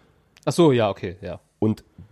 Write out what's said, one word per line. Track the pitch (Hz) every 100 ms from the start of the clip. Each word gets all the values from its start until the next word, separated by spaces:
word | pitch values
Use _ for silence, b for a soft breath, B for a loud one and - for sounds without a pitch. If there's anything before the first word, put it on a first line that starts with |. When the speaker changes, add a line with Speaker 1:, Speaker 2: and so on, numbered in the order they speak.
| b b _ _
Speaker 1:
Ach | -
so, | 160 165
ja, | 123 107
okay, | - 98 -
ja. | 90 82 _ _
Speaker 2:
Und | 110 107 - - -